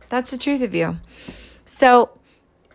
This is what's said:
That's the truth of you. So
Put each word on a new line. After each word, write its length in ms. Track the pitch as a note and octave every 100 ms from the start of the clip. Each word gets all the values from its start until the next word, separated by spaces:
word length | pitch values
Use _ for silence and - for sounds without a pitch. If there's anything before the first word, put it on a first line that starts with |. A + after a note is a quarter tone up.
| -
That's 240 | B3 B3
the 80 | B3
truth 240 | C#4+ C#4
of 100 | A#3
you. 240 | E3+ E3 E3+ - - - - - _ -
So 440 | - B3+ B3 - _ _ _ _ _ _